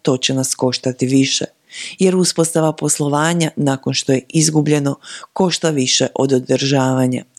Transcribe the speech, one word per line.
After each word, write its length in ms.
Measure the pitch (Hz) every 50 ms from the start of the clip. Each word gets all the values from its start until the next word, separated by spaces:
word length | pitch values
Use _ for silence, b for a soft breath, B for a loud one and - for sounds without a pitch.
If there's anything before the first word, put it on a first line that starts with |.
| -
to 140 | 156 131
će 180 | 127 - - 135
nas 200 | 131 131 - -
koštati 520 | - 131 127 123 - - 131 123 - 131
više. 380 | 127 135 135 135 135 - - - - _ _ B B B B B B B B
Jer 180 | 185 185 180
uspostava 560 | 185 180 - - - 165 - - 165 160 156 151
poslovanja 760 | - 156 151 - - 147 143 143 147 156 165 175 170 160 151 -
nakon 380 | - 143 139 135 131 - 135 135
što 180 | - - - 135
je 100 | 127 - _
izgubljeno 680 | - 160 156 160 156 151 147 151 151 147 143 139 139 - B B B B B B -
košta 380 | - 190 180 156 - - 165
više 360 | 156 139 127 127 - - 131 123 -
od 180 | - 135 139 135
održavanja, 920 | 127 127 - 131 127 139 135 143 135 131 131 131 131 131 127 127 120 - _ _